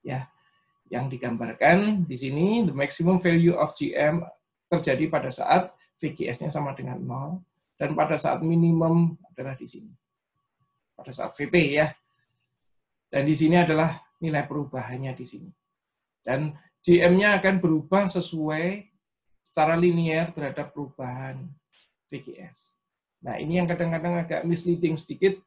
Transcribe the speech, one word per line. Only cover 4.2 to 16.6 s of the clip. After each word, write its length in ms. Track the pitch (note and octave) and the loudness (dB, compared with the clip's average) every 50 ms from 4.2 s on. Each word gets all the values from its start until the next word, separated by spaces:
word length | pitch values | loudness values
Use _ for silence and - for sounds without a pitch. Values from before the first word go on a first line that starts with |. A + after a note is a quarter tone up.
| E3+ - - _ _ _ _ _ _ | -6 -8 -18 _ _ _ _ _ _
terjadi 400 | _ F3 E3 E3 D#3 E3+ F3 D#3 | _ -2 0 0 0 0 0 0
pada 240 | D3+ D#3 C#3+ C#3 C3+ | -2 -2 -2 -2 -4
saat 400 | C3 - - - C#3+ F#3 F#3 - _ _ _ _ _ | -6 -4 2 4 4 4 4 0 _ _ _ _ _
V 140 | _ - D3 | _ -8 -8
G 160 | - - - - | -6 -6 -6 -6
S-nya 220 | B2+ - - E3 | -6 -6 -8 -6
sama 240 | C#3+ D3+ D3 C#3 C3+ | -4 -4 -6 -6 -8
dengan 240 | - - B2+ B2+ - | -10 -10 -10 -10 -8
nol, 400 | C3 B2+ B2 C3+ C#3 D3+ F3 F#3+ - _ _ _ _ _ _ _ | -8 -8 -8 -8 -8 -8 -10 -10 -12 _ _ _ _ _ _ _
dan 160 | D3 D#3 D#3 | -6 -4 0
pada 240 | D3 D#3 D#3 D#3+ D3+ | -2 0 0 0 -2
saat 240 | - C#3+ - F3+ D#3+ | 0 -2 -2 -2 0
minimum 720 | D#3+ E3+ E3+ E3+ E3+ E3 E3 E3 E3 E3 E3+ E3+ E3 E3 - _ _ _ | 0 2 4 4 4 4 4 2 4 4 4 4 2 0 -6 _ _ _
adalah 220 | - C3 C3+ C3+ | -12 -10 -10 -10
di 80 | - - | -12 -14
sini. 240 | - - - A3 G#3+ - _ _ _ _ _ _ _ _ _ _ _ _ _ _ _ _ _ _ _ _ | -16 -16 -18 -20 -20 -20 _ _ _ _ _ _ _ _ _ _ _ _ _ _ _ _ _ _ _ _
Pada 160 | - - C3+ | -20 -18 -16
saat 240 | B2+ B2 - - - - | -10 -10 -10 -10 -8 -8
V 80 | C#3+ - | -4 2
P, 300 | - F3 D#3+ C#3 C#3+ D3 | 2 2 4 4 2 2
ya. 100 | D3+ D3+ - _ _ _ _ _ _ _ _ _ _ _ _ _ _ _ _ _ _ _ _ _ _ _ | 2 0 -2 _ _ _ _ _ _ _ _ _ _ _ _ _ _ _ _ _ _ _ _ _ _ _
Dan 160 | - C#3 C#3 | -4 0 2
di 80 | D3+ D#3 | 2 2
sini 240 | C#3 D#3 D#3 E3+ | 4 4 6 6
adalah 460 | F3 F3 D#3+ D#3 D#3 E3 D#3+ - - _ _ _ _ | 6 6 4 2 2 2 0 -2 -6 _ _ _ _
nilai 260 | E3+ D#3+ D3+ C#3+ C#3+ | -6 -4 -2 -2 -4
perubahannya 720 | - - D3+ C#3+ C#3+ - B2+ G#2+ A#2 B2 B2+ C3+ C3 B2+ | -4 -6 -8 -6 -6 -8 -10 -8 -8 -10 -8 -8 -10 -10
di 100 | - B2+ | -10 -14
sini. 240 | - - - E3 F#3+ - _ _ _ _ _ _ _ _ _ _ _ _ _ | -16 -16 -16 -18 -20 -20 _ _ _ _ _ _ _ _ _ _ _ _ _
Dan 320 | _ A2+ B2+ C#3 D#3 D3+ - - | _ -4 -4 -2 -2 -6 -8 -12